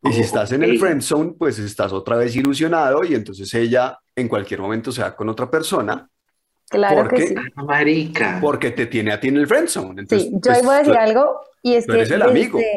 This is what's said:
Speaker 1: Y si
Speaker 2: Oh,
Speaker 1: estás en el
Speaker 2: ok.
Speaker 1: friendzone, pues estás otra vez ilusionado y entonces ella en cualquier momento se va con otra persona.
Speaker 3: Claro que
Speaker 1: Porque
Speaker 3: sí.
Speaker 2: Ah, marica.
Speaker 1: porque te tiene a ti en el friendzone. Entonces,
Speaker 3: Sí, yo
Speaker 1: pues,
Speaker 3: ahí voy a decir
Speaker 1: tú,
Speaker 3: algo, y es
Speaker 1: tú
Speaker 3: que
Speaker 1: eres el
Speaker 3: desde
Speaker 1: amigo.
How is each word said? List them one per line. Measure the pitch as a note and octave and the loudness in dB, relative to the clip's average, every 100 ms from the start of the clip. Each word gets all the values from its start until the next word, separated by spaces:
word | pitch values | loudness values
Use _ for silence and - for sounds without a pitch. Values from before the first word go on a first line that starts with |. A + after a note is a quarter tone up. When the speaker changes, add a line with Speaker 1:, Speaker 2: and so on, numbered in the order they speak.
Speaker 1:
Y | C#3+ | 0
si | A#2 | 0
Speaker 2:
Oh, | |
Speaker 1:
estás | A2 - G#2 | 0 0 -2
en | C3 | 0
el | D#3+ | 2
Speaker 2:
ok. | - | 2
Speaker 1:
friendzone, | F#3 D3+ A#2+ D3+ E3 E3+ | 2 0 0 0 -2 -2
pues | D#3+ A2 | -2 -2
estás | G#2 - G2+ | -8 -4 -4
otra | F#2+ G#2 A#2 | -4 -2 0
vez | A#2+ A#2+ | 0 0
ilusionado | C#3 C3+ D#3+ E3 C#3 C#3+ | -2 0 0 0 2 0
y | F3 | 0
entonces | C3 G#2+ F#2+ F#2+ | -2 -4 -12 -6
ella | A#2 A#2 B2 B2+ - _ | -2 2 2 0 -6 _
en | - A#2+ | -6 -4
cualquier | A2 F#2+ G2+ | -4 -4 -8
momento | G2 A2+ A#2 | -4 -4 -6
se | A#2+ | -6
va | F#2+ - | -8 -6
con | G#2+ | -6
otra | A2 B2+ | -4 -2
persona. | D#3 D#3+ F#3 G#2+ - - _ _ _ _ _ _ | -2 -2 -2 -2 -6 -10 _ _ _ _ _ _
Speaker 3:
Claro | G#3 G3+ G3 A3 | 0 4 4 2
que | B3 | 0
Speaker 1:
Porque | |
Speaker 3:
sí. | F3 F#3+ - - | 0 -2 -8 -12
Speaker 2:
Ah, | |
marica. | C#3 C#3+ D3 D#3+ D#3 - G#2+ F#2 | -2 0 2 0 -2 -2 -2 0
Speaker 1:
porque | D3 C#3+ C3 | -2 0 -4
te | A#2 A#2 | -4 -4
tiene | A#2 G#2+ | -2 -2
a | G#2 | -2
ti | C3 | 0
en | C#3 | 0
el | D3 | 2
friendzone. | A3+ E4 - F#2+ F#3+ | 2 0 -4 -8 -12
Entonces, | G3+ G#3 - | -2 0 0
Speaker 3:
Sí, | |
yo | G3 | 0
Speaker 1:
pues, | B3 B3 | 2 4
Speaker 3:
ahí | |
voy | B3 | 4
a | C#4 | 4
decir | D4 | 4
Speaker 1:
tú, | A#3+ | 4
Speaker 3:
algo, | A3 A3 D4 C4 - _ | 4 4 2 0 -10 _
y | B3 | 0
es | A#3+ A#3 | 0 2
Speaker 1:
tú | |
Speaker 3:
que | A2+ | 2
Speaker 1:
eres | A2 | 2
el | F3+ | 2
Speaker 3:
desde | A#3+ | 4
Speaker 1:
amigo. | B3+ - - G#3+ | 4 2 0 -2